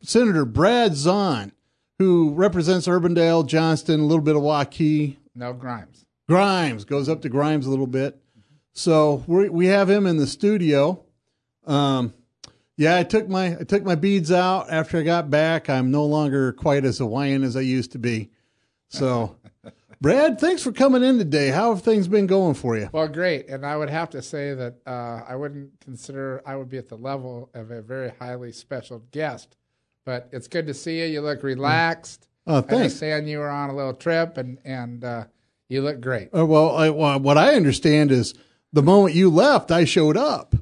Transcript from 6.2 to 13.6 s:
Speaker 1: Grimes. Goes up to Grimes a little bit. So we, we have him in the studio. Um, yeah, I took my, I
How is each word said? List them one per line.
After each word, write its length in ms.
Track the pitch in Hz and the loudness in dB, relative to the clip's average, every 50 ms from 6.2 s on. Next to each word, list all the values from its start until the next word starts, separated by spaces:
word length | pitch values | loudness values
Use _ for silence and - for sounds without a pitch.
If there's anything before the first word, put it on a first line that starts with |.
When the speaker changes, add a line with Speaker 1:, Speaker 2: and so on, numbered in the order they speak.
| _ - | _ 2
Speaker 1:
Grimes. 560 | 165 185 202 202 190 180 165 143 117 107 104 | 2 4 4 2 0 0 -2 -2 -4 -6 -6
Goes 240 | - 143 143 135 147 | -4 -4 -2 -2 -2
up 120 | 160 151 156 | -4 -4 -4
to 60 | 139 | -4
Grimes 360 | 113 139 147 151 156 147 127 | -2 -2 0 0 0 -2 -2
a 40 | 135 | -2
little 180 | 135 131 135 | -2 -2 -2
bit. 300 | 123 127 131 135 156 - _ _ _ _ _ _ _ _ _ _ _ | -2 -2 -4 -4 -4 -8 _ _ _ _ _ _ _ _ _ _ _
So 520 | _ - - 175 160 156 151 151 143 123 - | _ -4 0 2 4 4 4 4 2 -2 -2
we, 220 | 170 170 190 202 202 | 0 2 2 2 2
we 160 | 160 170 180 | 2 2 2
have 220 | 185 196 202 196 180 | 4 4 4 4 2
him 160 | 202 208 196 | 2 2 2
in 120 | 180 165 | 2 0
the 100 | 156 139 | 0 0
studio. 760 | 135 - - 208 202 214 196 175 151 143 139 143 165 185 - - _ _ _ _ _ _ _ _ _ _ _ _ | -2 -2 -2 0 0 2 2 2 2 2 2 2 2 -2 -4 -10 _ _ _ _ _ _ _ _ _ _ _ _
Um, 480 | - 143 143 143 139 135 131 123 110 - _ _ _ _ _ - - _ _ _ _ _ | -2 -2 0 0 0 0 -2 -2 -4 -8 _ _ _ _ _ -20 -20 _ _ _ _ _
yeah, 180 | - 147 156 175 | 0 2 2 2
I 60 | 180 170 | 2 0
took 240 | 170 220 220 214 | 0 0 -2 -2
my, 300 | 185 190 185 185 180 170 | -2 -2 -2 -2 -4 -4
I 60 | - | -6